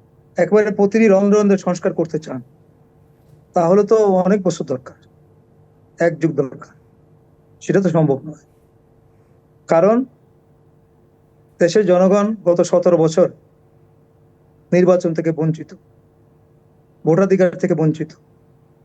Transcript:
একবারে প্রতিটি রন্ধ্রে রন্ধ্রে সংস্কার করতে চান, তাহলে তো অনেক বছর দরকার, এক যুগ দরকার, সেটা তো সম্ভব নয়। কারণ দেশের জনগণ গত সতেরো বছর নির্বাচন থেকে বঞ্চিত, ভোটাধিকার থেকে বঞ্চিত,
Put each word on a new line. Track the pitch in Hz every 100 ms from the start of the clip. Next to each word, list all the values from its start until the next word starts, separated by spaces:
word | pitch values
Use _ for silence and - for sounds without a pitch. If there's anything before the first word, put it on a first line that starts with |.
| _ _ _ -
একবারে | 170 208 208 202
প্রতিটি | 202 220 226
রন্ধ্রে | 190 202 208
রন্ধ্রে | 208 190 185
সংস্কার | 180 196 -
করতে | 160 180
চান, | - 131 120 _ _ _ _ _ _ _ _ _ _ -
তাহলে | 165 196 196
তো | 220 208 185 185
অনেক | 208 180
বছর | 165 135
দরকার, | 127 - - _ _ _ _ _ _ _ _ _ - 170
এক | 165
যুগ | 160 135
দরকার, | 135 - - _ _ _ _ _ _ _ _ _
সেটা | - 160
তো | 185 165
সম্ভব | 151 135 156
নয়। | 151 _ _ _ _ _ _ _ _ _ _ _ _ -
কারণ | 165 185 233 262 _ _ _ _ _ _ _ _ _ _ _ _ _ _ -
দেশের | 170 214 196
জনগণ | 180 185 202 202 220
গত | 175 175 175
সতেরো | 180 180 170
বছর | 160 160 156 - _ _ _ _ _ _ _ _ _ _ _ _ _
নির্বাচন | 175 180 180 180
থেকে | 165 165 160
বঞ্চিত, | 160 156 151 185 _ _ _ _ _ _ _ _ _ _ _ _
ভোটাধিকার | - 165 190 190 185 165
থেকে | 190 165
বঞ্চিত, | 160 151 160 - _ _ _ _ _ _